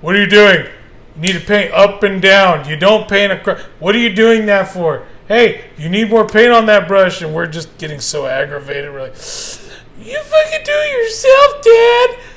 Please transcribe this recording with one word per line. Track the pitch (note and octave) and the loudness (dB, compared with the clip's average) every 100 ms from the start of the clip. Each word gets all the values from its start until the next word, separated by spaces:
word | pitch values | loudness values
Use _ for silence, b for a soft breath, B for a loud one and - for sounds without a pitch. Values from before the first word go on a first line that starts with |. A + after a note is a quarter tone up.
What | D#3+ | -2
are | G3+ | -2
you | G3 | 2
doing? | G#3 G#3 F3 - - - - - | 4 6 4 -2 -18 -20 -20 -20
You | D#3 | -10
need | E3+ | -6
to | F#3 | -6
paint | - G#3 G3 | -2 -2 0
up | E3+ G3+ G3+ | 2 2 2
and | G3+ F#3+ | -4 0
down. | F#3+ G3 F#3+ D#3 C#3+ | 2 4 4 0 -4
You | D3+ | -2
don't | F#3 G#3+ G#3 | 2 2 0
paint | G3+ G3+ | -2 -2
across. | F#3+ G3+ E3+ B - | -4 -6 -8 B -10
What | E3+ | -4
are | A3 | -2
you | A#3 | -2
doing | F#3+ A3+ A3+ | 2 2 2
that | G#3+ G3+ F#3 | 2 0 -2
for? | F3+ E3+ C3+ B B - | -4 -4 -4 B B -4
Hey, | A3 A3+ C#3+ - - | 0 2 0 -14 -12
you | D#3 | -6
need | F#3+ A3 | -4 0
more | A3+ G#3+ | 0 2
paint | G#3+ A#3+ | 2 4
on | A#3 A3 | 4 4
that | G#3 F3 | 2 2
brush. | G3 F#3 F3+ | 2 2 0
And | E3 | -8
we're | D#3 E3+ | -6 -6
just | D#3+ E3 - | -8 -14 -14
getting | D#3 D3 | -14 -10
so | - D3+ C3+ | -8 -8 -6
aggravated. | C3 C#3+ C#3+ C3+ C#3+ C#3+ | -6 -6 -8 -10 -12 -10
We're | C#3 | -12
like, | C3 | -14
You | - - - - - - - - - G#4+ C#5 | -14 -14 -12 -12 -16 -18 -20 -20 -20 -12 -12
fucking | D5 D#5 D#5 D#5 | -2 -2 0 -6
do | D#5 | -6
it | D5 D5+ C5 | -4 -4 -4
yourself, | A4+ A4 C5 C5+ C#5+ D5 | -4 -2 2 4 4 2
Dad. | A#4 A4+ A#4 A#4 B4 - - | 4 6 6 4 0 -2 -16